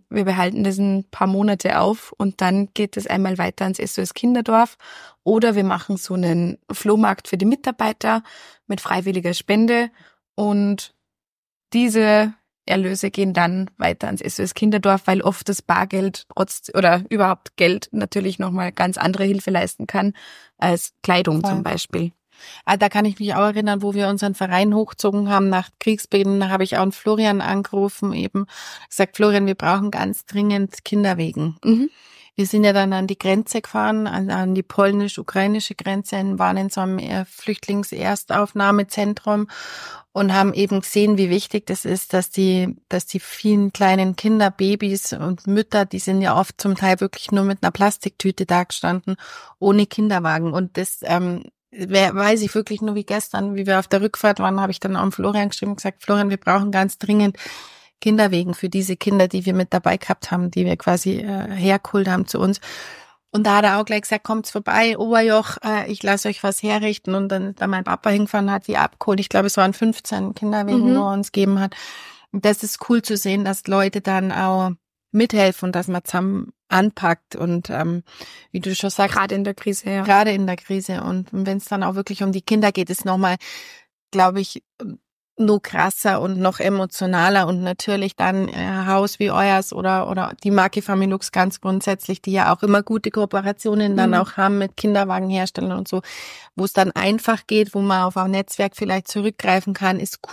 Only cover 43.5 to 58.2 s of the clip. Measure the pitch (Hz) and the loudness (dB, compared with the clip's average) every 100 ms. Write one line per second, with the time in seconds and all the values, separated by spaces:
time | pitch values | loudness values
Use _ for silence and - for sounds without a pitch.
43.5 | 208 202 - 190 190 190 180 220 220 202 | 4 2 2 4 4 2 0 2 4 2
44.5 | 196 190 208 202 196 - - 160 180 196 | 2 0 0 -2 -2 -4 -6 -4 -4 0
45.5 | 202 214 208 196 185 - 190 185 131 190 | 0 2 0 0 -2 0 0 2 2 0
46.5 | - 196 190 190 185 196 - - 196 196 | -2 -2 0 2 2 -2 -6 -2 0 0
47.5 | 196 180 - 202 - 196 - 190 - 185 | 0 -2 2 0 0 -8 -4 -2 -2 0
48.5 | 175 175 - 175 180 190 190 - - - | 0 0 -4 -2 -2 -4 -8 -10 -20 -20
49.5 | _ 196 208 202 - 214 185 165 160 165 | _ 4 4 4 0 0 2 0 0 -2
50.5 | 165 185 175 190 - - 175 180 175 - | -2 -4 -4 -6 -8 -2 0 0 -4 -10
51.5 | _ _ 226 185 196 190 190 208 226 208 | _ _ -12 0 2 2 2 2 2 0
52.5 | 214 214 208 214 208 202 208 - 202 202 | -2 -4 -4 -4 -4 -4 -6 -4 -6 -4
53.5 | 196 196 190 - 196 208 - 208 202 190 | -4 0 0 2 0 0 2 2 2 0
54.5 | 196 196 - 190 185 190 190 190 208 202 | 0 -2 -4 -4 0 -2 0 -2 0 -2
55.5 | - 202 202 196 - - 202 202 196 - | -2 -6 -4 -6 -6 0 0 2 0 2
56.5 | 196 202 190 190 - 208 208 202 - - | 2 2 0 0 -2 0 4 4 0 -12
57.5 | - - - _ _ 220 214 | -18 -20 -20 _ _ 2 4